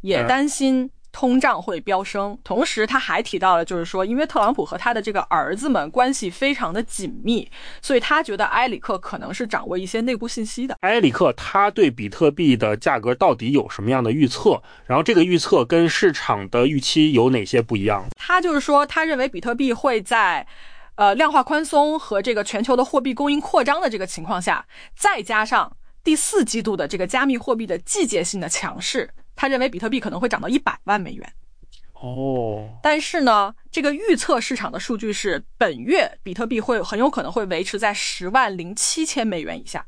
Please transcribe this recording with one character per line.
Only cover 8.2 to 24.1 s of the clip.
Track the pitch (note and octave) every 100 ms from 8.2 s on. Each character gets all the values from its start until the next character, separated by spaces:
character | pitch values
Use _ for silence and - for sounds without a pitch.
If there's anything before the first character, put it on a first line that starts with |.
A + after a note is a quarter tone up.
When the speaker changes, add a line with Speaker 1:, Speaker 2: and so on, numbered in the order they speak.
Speaker 1:
觉 | D#4 G3
得 | G#3
埃 | A3 B3+
里 | G#3+
克 | - F#3+
可 | - F#3
能 | D#3+
是 | F#3 A#3
掌 | - -
握 | F3+
一 |
些 | F#3 A3+
内 | A#3 A#3+
部 | A#3
信 | -
息 | A3 - C4
的。 | -
Speaker 2:
埃 | F#3 A#3
里 | F#3+
克 | A#2 E3
他 | A#2+ - G3 G3+
对 | G#3 E3+
比 | A#2+ G#2
特 | - D#3+
币 | D3 E3 A#2+
的 | G#2+ G#2
价 | - C3+
格 | A2
到 | B2 F#3+
底 | A#2+ A#2
有 | C#3+ G#2+
什 | -
么 | G#2
样 | C3
的 | A2+
预 | C3+ C#3
测？ | - G#3+ C3+ - - -
然 | B2+
后 |
这 | D#3+
个 | G#3
预 | F3 F3
测 | - F3+
跟 | A#2+ E3 E3+
市 | - G3+
场 | D3 - G#2+ G2
的 | A#2+ B2+
预 | D3+
期 | - D#3+ D#3
有 | C3 C3
哪 | C3
些 | G2 B2
不 | A#2 A2+
一 |
样？ | G2 G2+ F#2+ -
Speaker 1:
他 | - F4+
就 | F4+
是 | D4
说， | C#4 C#4+
他 | C#4+ E4
认 | D#4+ C#4+
为 | C4
比 | F#3+
特 | A#3+
币 | A#3+ C4+
会 | A#3 C#4+ A#3
在， | G3 A3+ G3 D#3+ - - - - - -
呃， | G3+
量 | G3+ D#4
化 | D4
宽 | B3 D4
松 | D#4 D4+ D4 D#4
和 | - G3+
这 | G3+
个 | A3
全 | G3+ G#3+
球 | A#3+ B3
的 |
货 | B3+ C#4+
币 | C4
供 | A#3+ C#4+
应 | C#4+
扩 | - F4
张 | B3+ D4
的 | F4
这 | G#3+
个 |
情 | F#3